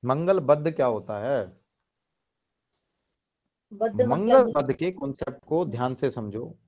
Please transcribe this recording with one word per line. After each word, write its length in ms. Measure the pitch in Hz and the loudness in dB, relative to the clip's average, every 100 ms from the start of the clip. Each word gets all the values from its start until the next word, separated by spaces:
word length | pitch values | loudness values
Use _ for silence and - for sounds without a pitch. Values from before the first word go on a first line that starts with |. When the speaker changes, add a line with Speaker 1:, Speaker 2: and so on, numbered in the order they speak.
Speaker 1:
मंगलबद्ध 680 | 123 139 170 190 139 147 151 | -2 -2 2 0 4 2 2
क्या 140 | 160 131 | 0 0
होता 320 | 110 90 107 | 0 -6 -6
है? 420 | 110 139 92 - _ _ _ _ _ _ _ _ _ _ _ _ _ _ _ _ _ _ _ _ _ | -2 -2 -4 -12 _ _ _ _ _ _ _ _ _ _ _ _ _ _ _ _ _ _ _ _ _
Speaker 2:
बद्ध 220 | 202 220 | -4 -4
मतलब 140 | - 120 | 2 2
Speaker 1:
मंगलबद्ध 640 | 139 214 262 240 147 135 | 2 6 6 6 2 0
के 180 | 131 170 | -2 -2
कॉन्सेप्ट 540 | 185 139 131 - 123 | -4 -8 -6 -8 -10
को 200 | - 160 | -2 -2
ध्यान 300 | 175 117 127 | 0 -2 -2
से 160 | 127 139 | 0 -2
समझो। 480 | - 107 104 123 - | -2 -6 -8 -10 -14